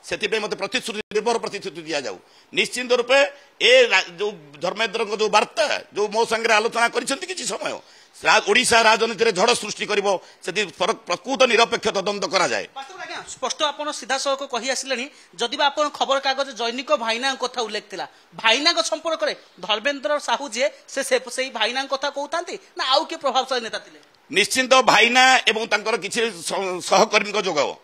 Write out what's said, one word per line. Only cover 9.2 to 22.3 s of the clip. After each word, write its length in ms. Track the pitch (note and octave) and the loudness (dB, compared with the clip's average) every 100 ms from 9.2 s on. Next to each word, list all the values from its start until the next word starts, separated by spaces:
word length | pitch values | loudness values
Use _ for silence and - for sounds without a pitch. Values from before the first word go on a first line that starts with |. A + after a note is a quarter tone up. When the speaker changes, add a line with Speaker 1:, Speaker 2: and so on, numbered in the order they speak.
| A3+ | 0
Speaker 1:
ଝଡ଼ 180 | F3+ A#3 | 2 2
ସୃଷ୍ଟି 300 | A#3+ G#3 - F#3+ | 2 -4 -8 -4
କରିବ, 220 | G#3 G3 F3+ - _ | -2 0 -2 -6 _
ସେଠି 200 | - F3+ G3 | -6 -4 -4
ପ୍ର-, 240 | - F3 A3+ - | -2 -2 -2 -4
ପ୍ରକୃତ 340 | F3 A#3+ C4+ B3+ | -6 -4 2 4
ନିରପେକ୍ଷ 400 | A3 A#3 A3+ G#3+ | 4 2 2 -2
ତଦନ୍ତ 300 | G3 F#3+ G3+ F#3 | -2 -4 -4 -2
କରାଯାଏ। 400 | F#3+ D#3+ G#2+ E2 | 0 0 -2 -6
Speaker 2:
ବାସ୍ତବରେ 280 | C4+ C4+ F#4 D#4+ | -14 -16 -14 -12
ଆଜ୍ଞା, 140 | - - | -12 -12
ସ୍ପଷ୍ଟ 300 | - B3+ - | -8 -8 -2
ଆପଣ 240 | D4+ C#4+ D4+ | -4 -4 -8
ସିଧାସଳଖ 480 | C#4+ A3 C4 C#4 C4+ C#4 | -8 -6 -4 -2 -4 -4
କହି 180 | A#3+ B3+ | -6 -4
ଆସିଲେଣି, 320 | B3 C4+ A#3+ C#4 - _ E3+ | -6 -4 -6 -6 -14 _ -6
ଯଦି 180 | A#3 C#4 | -6 0
ବା 80 | C#4+ | 0
ଆପଣ 180 | C#4+ D4 | 2 -2
ଖବରକାଗଜ 540 | - A#3+ C4+ C4+ C4 C4+ G#3+ | 0 0 0 0 -2 -4 -4
ଜୈନିକ 320 | A#3 B3 C4+ D4 | -4 -4 -2 -2
ଭାଇନାଙ୍କ 400 | A3+ A3+ C4+ C4 | 0 -2 -2 -2
କଥା 220 | B3 B3 | -6 -4
ଉଲ୍ଲେଖ 240 | A3 G#3 - | -6 -6 -10
ଥିଲା, 200 | F3+ C#3+ _ _ | -12 -12 _ _
ଭାଇନାଙ୍କ 460 | E3 A3+ A#3+ D#4 E4 | -2 2 4 2 0
ସମ୍ପର୍କରେ 500 | D#4+ D#4 E4 D#4+ D4 G3 - - | -2 -4 -4 -2 -4 -4 -14 -16
ଧର୍ମେନ୍ଦ୍ର 500 | F3+ G#3+ B3 C#4+ D4 D4 | -4 -2 -2 -4 -4 -4
ସାହୁ 280 | - A#3 C#4 | -2 -4 -4
ଯିଏ, 180 | A3 C#4+ - - | -2 -2 -2 -8
ସେ, 100 | - C4 | -6 0
ସେ, 100 | B3+ B3 | 0 -2
ସେଇ 180 | - C4 | -6 -6
ଭାଇନାଙ୍କ 360 | A3+ G#3+ B3+ - | -2 -2 -2 -4
କଥା 140 | C4+ C#4+ | -4 -4
କହୁଥାନ୍ତି 440 | C#4 C#4+ | -4 -4